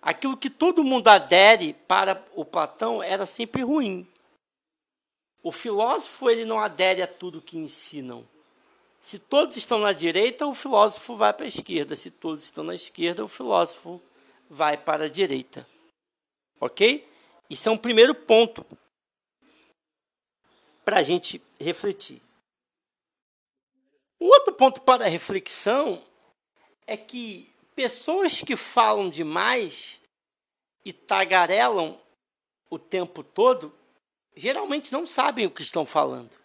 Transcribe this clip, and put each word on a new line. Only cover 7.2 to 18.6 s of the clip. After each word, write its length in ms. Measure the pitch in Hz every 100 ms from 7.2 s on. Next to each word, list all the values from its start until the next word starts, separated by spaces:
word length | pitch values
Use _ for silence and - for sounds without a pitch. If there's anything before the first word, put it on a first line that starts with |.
| 180 160
que 160 | - 165
ensinam. 680 | 151 - - 147 131 120 117 _ _ _ _ _ _ _ -
Se 140 | 202
todos 360 | _ 277 311 247
estão 220 | - 226
na 140 | 208
direita, 560 | 175 170 170 226 240 294
o 40 |
filósofo 600 | 247 277 233 208 - -
vai 180 | 233 208
para 140 | 208 294
a 20 |
esquerda. 460 | - - 170 143
Se 160 | 147 -
todos 320 | _ 165 156
estão 220 | - -
na 100 | 156
esquerda, 500 | 175 - - 170 175
o 40 | 214
filósofo 760 | - 254 190 170 - 170 175 _ _ _ _ _
vai 260 | 143 151 147
para 280 | 156 151
a 40 | 156
direita. 560 | 156 185 139 127 - 123 _ _ _ _ _ _ _ _ _
Ok? 480 | - - 214 285 - _ _ _ _
Isso 200 | 147 -
é 40 |
um 60 | 220
primeiro 380 | 233 226 247 302
ponto 500 | - 220 233 226